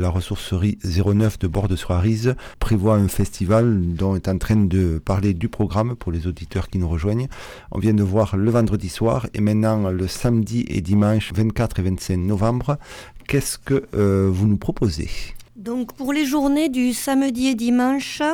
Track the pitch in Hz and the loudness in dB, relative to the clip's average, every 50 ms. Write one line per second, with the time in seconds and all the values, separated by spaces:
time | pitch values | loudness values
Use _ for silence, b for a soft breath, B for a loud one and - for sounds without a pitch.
0 | 90 90 85 92 90 - 104 101 - - 98 87 95 104 104 - - 90 80 95 | -2 0 0 -2 -2 -4 -6 -8 -4 -4 -2 0 0 0 0 -2 -4 -2 0 0
1 | 92 101 101 104 110 107 - - 95 85 78 98 98 95 92 - - - 90 87 | 2 2 4 4 2 2 0 -2 -4 -2 0 0 0 0 -2 -2 -2 -2 0 2
2 | 87 113 113 110 117 127 127 B B B B - - - 110 101 92 110 107 104 | 2 2 0 0 0 -2 -2 B B B B -2 0 2 2 2 4 4 4 4
3 | 101 92 - - 101 92 - - 95 85 104 113 120 120 110 95 87 87 85 80 | 4 2 2 0 -2 -2 -2 -4 0 2 4 4 4 4 4 2 2 0 -2 0
4 | 95 95 95 90 - 95 95 90 - - 110 107 101 90 90 95 92 85 80 78 | 0 0 0 0 0 -2 -2 0 0 2 4 4 4 4 4 2 2 2 0 -2
5 | - - 98 95 95 104 92 82 113 113 - - 107 92 82 104 110 123 123 113 | -2 -2 0 0 2 0 0 0 -2 -4 -2 -2 -2 0 0 0 0 -2 -4 -6
6 | - 90 85 82 78 90 82 - 82 - - 95 90 - - 95 90 80 85 80 | -6 -4 -4 -4 -4 -4 -6 -6 -8 -6 -6 -6 -4 -4 -2 -2 0 0 0 -2
7 | 85 104 107 117 131 135 B B B B B B B B - 101 92 110 107 104 | 0 -2 -2 -2 -4 -6 B B B B B B B B -6 -2 2 2 4 4
8 | 101 92 95 110 104 95 101 95 101 117 113 120 113 98 101 101 92 87 - - | 2 2 2 2 2 2 0 0 2 2 2 2 2 2 0 -2 -4 -6 -4 -2
9 | 110 113 131 127 - - - 107 104 104 107 107 110 110 110 107 101 92 92 90 | 0 0 0 0 -2 -4 -2 0 0 2 2 2 2 2 2 2 0 0 0 -2
10 | 95 92 - - - 123 117 113 107 101 117 120 - - - - 82 85 104 104 | -2 -4 -4 -2 0 2 2 2 0 0 -2 -4 -4 -2 -4 -4 0 2 2 4
11 | 104 104 110 110 - - 95 98 110 110 - - 117 107 - - 90 95 92 85 | 4 4 2 2 0 -2 -2 0 0 0 0 0 -2 -2 -2 -2 0 0 -2 -2
12 | - - 92 90 87 98 107 92 107 113 123 123 117 - 147 B B B B B | -2 -2 -2 0 0 0 0 0 2 0 0 0 -2 -4 -4 B B B B B
13 | B B B B - - - 139 - - - - - - 135 135 - - - 104 | B B B B -6 -2 -2 -2 -2 -2 -6 -8 -4 -2 -2 -2 -2 -2 0 2
14 | 104 98 98 98 98 95 92 92 104 107 104 98 - - - - 131 101 78 78 | 2 4 4 4 4 2 2 2 2 2 2 0 0 -4 -2 0 0 0 0 -2
15 | - - - - - - - - - - - 226 190 233 240 254 240 220 - - | -6 -6 -6 -6 -8 -10 -12 -14 -18 -20 -20 -14 -10 -6 -6 -6 -6 -8 -8 -8
16 | 269 254 285 302 302 262 277 302 269 285 277 294 320 311 254 254 247 247 233 - | -6 -2 -2 -2 0 0 0 2 2 2 2 2 0 0 0 0 0 0 0 -2
17 | - 277 269 269 277 269 233 247 262 269 262 220 233 240 247 247 247 254 269 277 | -2 0 0 2 2 0 0 0 0 0 0 0 0 2 2 2 2 2 0 0
18 | - - - - 294 302 | -4 -6 -4 -2 -2 -2